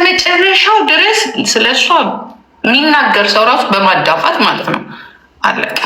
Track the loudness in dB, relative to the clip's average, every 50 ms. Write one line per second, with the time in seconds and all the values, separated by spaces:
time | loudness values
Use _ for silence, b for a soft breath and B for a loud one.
0 | 2 2 2 0 0 0 0 2 2 2 2 2 2 2 2 2 2 2 2 2
1 | 2 2 2 0 -2 -2 -4 -4 -4 -2 0 0 0 0 0 0 0 2 2 2
2 | 0 -2 -4 -8 -12 -14 -18 -20 _ _ _ _ -2 0 0 2 2 2 2 2
3 | 2 2 0 0 0 0 0 2 2 2 2 0 0 0 0 0 2 2 0 0
4 | 0 0 0 0 0 -2 -2 0 0 -2 -2 -4 -4 -6 -6 -6 -8 B B B
5 | B B B B B B _ _ -4 -4 -4 -4 -6 -6 -6 -6 -8